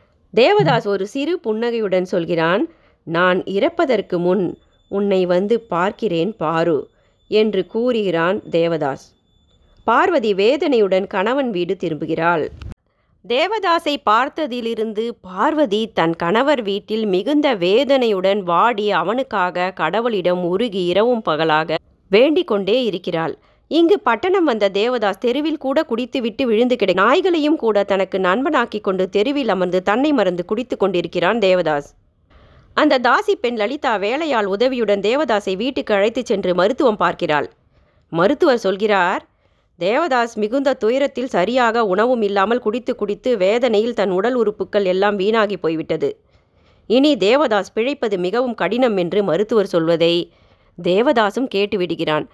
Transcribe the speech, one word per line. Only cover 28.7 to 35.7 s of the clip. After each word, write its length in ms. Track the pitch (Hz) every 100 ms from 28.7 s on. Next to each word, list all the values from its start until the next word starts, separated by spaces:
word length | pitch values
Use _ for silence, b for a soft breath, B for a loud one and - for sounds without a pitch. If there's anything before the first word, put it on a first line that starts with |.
| 208
கொண்டு 280 | 208 190 185
தெருவில் 400 | 196 214 285 233
அமர்ந்து 340 | 202 180 180
தன்னை 300 | 185 220 302
மறந்து 320 | 277 190 175
குடித்து 320 | 175 214 254 -
கொண்டிருக்கிறான் 640 | 196 180 170 180 170 226
தேவதாஸ். 560 | 190 180 160 147 147 _ _ _ _ b b b b
அந்த 240 | - 302 269
தாசி 320 | 247 285 415 392
பெண் 160 | 233 240
லலிதா 400 | 208 294 285 214
வேலையாள் 480 | 196 262 330 240
உதவியுடன் 560 | 202 196 247 254 214 202
தேவதாசை 560 | 196 262 294 208 202 190
வீட்டுக்கு 380 | 247